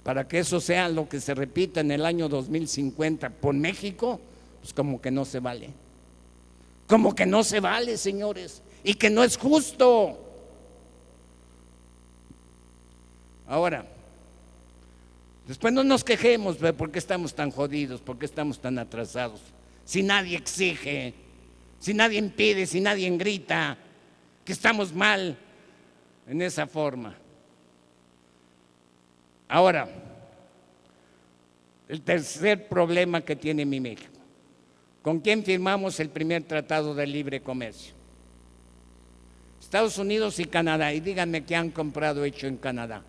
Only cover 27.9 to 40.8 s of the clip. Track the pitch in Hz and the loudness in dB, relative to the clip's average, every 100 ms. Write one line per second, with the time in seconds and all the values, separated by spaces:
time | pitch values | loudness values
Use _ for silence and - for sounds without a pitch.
27.9 | _ _ _ _ _ _ _ _ _ _ | _ _ _ _ _ _ _ _ _ _
28.9 | _ _ _ _ _ _ 143 185 165 123 | _ _ _ _ _ _ 6 6 6 -2
29.9 | - - - - - - _ _ _ _ | -10 -18 -20 -20 -20 -20 _ _ _ _
30.9 | _ _ _ _ _ _ _ _ _ _ | _ _ _ _ _ _ _ _ _ _
31.9 | 156 139 175 147 147 196 208 - 180 170 | -10 0 0 0 -2 0 0 0 0 2
32.9 | 175 180 170 - 147 151 151 143 139 127 | 2 2 0 -2 -6 -2 -2 0 -2 -4
33.9 | 104 - - - _ _ _ _ _ _ | -10 -18 -20 -20 _ _ _ _ _ _
34.9 | _ 151 165 180 220 190 185 185 196 190 | _ -2 0 2 0 2 0 2 0 -2
35.9 | - 156 156 160 170 160 156 - 156 151 | -4 -6 -4 -2 -2 -2 -4 -2 -2 -2
36.9 | 143 143 143 139 135 - 131 117 104 - | -4 -4 -4 -6 -8 -8 -8 -8 -12 -20
37.9 | - - - - - - - - - - | -20 -20 -20 -20 -20 -20 -20 -20 -20 -20
38.9 | - - - - - - - - 196 220 | -20 -20 -20 -20 -20 -20 -20 -2 2 2
39.9 | 185 196 214 214 - 175 170 165 156 | 0 0 0 0 -2 -2 0 2 2